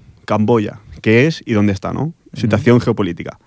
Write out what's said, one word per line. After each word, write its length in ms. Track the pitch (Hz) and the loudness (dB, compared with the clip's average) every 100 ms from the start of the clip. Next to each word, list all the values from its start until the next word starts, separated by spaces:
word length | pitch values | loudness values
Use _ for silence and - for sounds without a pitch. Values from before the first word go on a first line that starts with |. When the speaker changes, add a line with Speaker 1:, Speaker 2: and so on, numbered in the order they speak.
| - _ - | -20 _ -4
Speaker 1:
Camboya, 540 | 107 107 120 101 - - - | -2 2 2 0 -8 -20 -6
¿qué 240 | 110 113 156 | 2 4 2
es 160 | - - | 0 -2
y 60 | |
dónde 200 | 107 104 | 0 0
está, 200 | 95 87 | 0 -6
no? 80 | 87 | -6
Speaker 2:
Ujú. 120 | 151 - - | -6 -8 -18
Speaker 1:
Situación 460 | - 110 104 123 120 | -6 -2 2 4 4
geopolítica. 580 | 123 107 95 87 - - | 2 -2 -4 -6 -12 -16